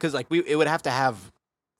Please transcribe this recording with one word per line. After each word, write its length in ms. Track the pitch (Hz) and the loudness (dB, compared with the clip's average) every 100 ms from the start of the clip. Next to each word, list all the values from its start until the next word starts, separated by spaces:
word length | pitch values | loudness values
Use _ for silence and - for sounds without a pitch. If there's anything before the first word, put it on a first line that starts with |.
'cause, 120 | 165 | -4
like, 140 | 139 127 | -2 -2
we, 100 | 170 | -2
it 120 | 170 151 | 0 2
would 100 | 151 | 2
have 160 | 160 | 0
to 80 | 147 | 0
have 400 | 127 135 104 95 _ _ _ _ | 0 0 0 -10 _ _ _ _